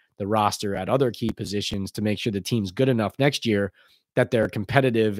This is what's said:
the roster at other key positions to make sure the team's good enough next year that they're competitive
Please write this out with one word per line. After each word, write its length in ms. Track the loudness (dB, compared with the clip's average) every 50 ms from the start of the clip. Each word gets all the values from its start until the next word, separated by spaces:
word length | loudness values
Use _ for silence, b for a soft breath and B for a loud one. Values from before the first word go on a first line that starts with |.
| _ _ _ -6
the 80 | -2
roster 480 | 0 2 2 2 2 0 0 -4 -4 -4
at 120 | -4 -2
other 220 | 0 0 2 2 0
key 220 | 0 -2 -4 -4
positions 600 | -4 -6 -8 -4 -4 -4 -4 -4 -4 -6 -6 -6 -6
to 100 | -2 -2
make 160 | -2 -2 0
sure 120 | -2 -2
the 80 | -2 -2
team's 320 | -2 -2 -2 -2 -2 -4
good 180 | 0 0 2 2
enough 280 | 2 2 0 -2 0
next 300 | 0 0 0 0 0 0
year 260 | 0 2 2 0 -2 b b b b b b b _ 0
that 140 | 0 0 2
they're 180 | 2 0 0
competitive 720 | 0 -2 -6 -4 2 2 4 4 4 2 2 2 2 0